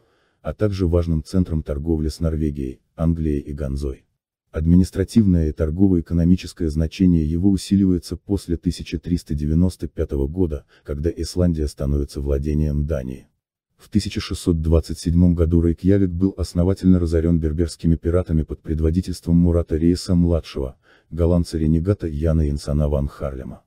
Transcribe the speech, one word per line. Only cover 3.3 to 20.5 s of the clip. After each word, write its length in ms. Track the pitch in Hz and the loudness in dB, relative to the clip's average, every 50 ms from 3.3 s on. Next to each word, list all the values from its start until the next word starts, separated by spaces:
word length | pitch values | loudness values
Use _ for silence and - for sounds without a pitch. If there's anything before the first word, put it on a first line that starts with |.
| 73 71 | -2 -2
и 100 | 71 76 | -4 -8
Ганзой. 540 | 73 73 76 67 67 69 73 - 65 - _ _ _ _ _ _ _ _ _ _ | -8 -8 -6 -6 -4 -4 -6 -6 -8 -10 _ _ _ _ _ _ _ _ _ _
Административное 960 | - 82 80 82 85 90 92 87 - 95 95 - - 117 110 95 90 85 80 78 | -8 -2 2 4 6 6 6 4 0 -4 -4 0 2 2 4 4 4 2 2 0
и 20 | |
торгово-экономическое 1160 | 78 - 82 78 78 90 101 98 92 85 80 - 85 85 85 85 92 90 - 85 - - 90 80 | 0 -2 -2 -2 0 2 2 2 2 2 0 0 0 2 4 4 4 2 0 -4 -8 -6 -4 -2
значение 600 | 73 80 80 80 - - 98 90 87 82 78 76 | -2 -2 -2 -2 0 2 4 4 4 4 2 0
его 200 | 82 85 90 101 | 0 0 2 2
усиливается 680 | 98 92 - - 101 98 101 92 90 87 - - 90 | 0 0 0 0 2 2 2 2 2 0 -2 -6 -10
после 400 | - _ - 101 95 - - 85 | -12 _ -4 -6 -4 -4 -4 -6
тысяча 420 | 82 - 90 80 - 80 - - 80 | -4 -2 -4 -4 -4 -6 -10 -10 -10
триста 380 | - 85 87 80 - - 78 | -4 -4 -4 -4 -2 -4 -6
девяносто 540 | 73 73 73 78 82 90 92 - - 85 78 | -4 -2 0 2 2 2 0 0 -4 -10 -10
пятого 400 | - - 80 - 76 69 69 69 | -6 -6 -6 -4 -2 -2 -4 -2
года, 340 | 78 92 92 82 76 69 - _ _ _ _ | -2 -2 -2 -2 -4 -6 -12 _ _ _ _
когда 240 | - 76 73 76 85 | -10 -8 -6 -4 -4
Исландия 580 | 82 - 82 - - 90 90 90 85 78 76 73 | -4 -4 -6 -6 -2 0 0 0 0 0 -2 -4
становится 540 | - - 73 67 71 71 71 69 - 73 | -4 -4 -4 -2 -2 -2 -2 -4 -6 -6
владением 640 | 69 69 71 69 71 76 73 76 78 78 71 73 73 | -4 -2 -2 -2 -2 0 0 0 0 0 0 -2 -2
Дании. 420 | 73 80 67 64 64 64 65 - _ _ _ _ _ _ _ _ _ _ _ | -2 -4 -4 -6 -8 -10 -14 -16 _ _ _ _ _ _ _ _ _ _ _
В 120 | - - | -10 -4
тысяча 320 | - 107 - 104 - 110 | -2 -2 -2 -2 -4 -6
шестьсот 400 | - - 98 - - 92 85 80 | -6 -6 -8 -4 -2 0 0 0
двадцать 380 | 78 80 82 82 - - 78 - | 2 2 2 2 2 0 -6 -6
седьмом 340 | - 90 82 87 90 87 85 | -4 0 2 4 4 4 4
году 260 | 82 82 82 87 85 | 4 2 2 4 4
Рейкьявик 520 | 82 85 80 - - 92 101 101 98 90 | 4 2 0 0 2 2 4 4 2 0
был 240 | 85 85 95 98 - - | 0 0 -2 -2 0 -2
основательно 640 | 90 - - 87 87 92 98 - - 92 92 87 | -6 -4 0 0 2 2 0 2 4 4 4 4
разорён 400 | 87 80 82 82 80 85 85 80 | 4 2 2 2 2 2 2 2
берберскими 560 | 78 78 76 82 87 80 - - - 82 82 | 0 0 0 0 -2 -2 -2 -2 0 2 2
пиратами 480 | 76 - 85 82 90 90 - 82 80 76 | 2 2 0 0 0 0 0 0 0 -2
под 180 | - 76 - | -2 -6 -10
предводительством 760 | - 82 78 76 80 82 82 95 92 - 87 - - 85 85 85 | -8 -6 -4 0 0 0 -2 -2 -6 -8 -10 -8 -2 2 2 4
Мурата 380 | 87 85 82 85 82 - 82 | 4 4 2 0 0 -2 -2
Рейса-младшего, 1000 | 78 82 85 90 90 - - 90 87 85 85 85 80 - - | 0 2 2 2 0 0 0 2 2 2 2 2 0 -2 -6